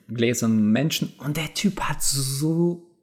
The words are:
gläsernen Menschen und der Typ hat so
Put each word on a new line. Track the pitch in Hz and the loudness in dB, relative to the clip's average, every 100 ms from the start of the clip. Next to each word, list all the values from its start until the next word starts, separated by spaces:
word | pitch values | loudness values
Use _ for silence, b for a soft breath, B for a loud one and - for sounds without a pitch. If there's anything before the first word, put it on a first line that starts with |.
| - | -8
gläsernen | 120 117 120 113 110 107 | -2 0 2 2 4 4
Menschen | 110 151 - - - | 2 2 -2 -4 -6
und | 143 147 | -6 -4
der | 151 | -4
Typ | - 202 - | -2 -2 0
hat | - 151 | -2 0
so | - 135 135 135 156 165 175 170 - _ | 0 0 -2 -2 0 2 2 0 -10 _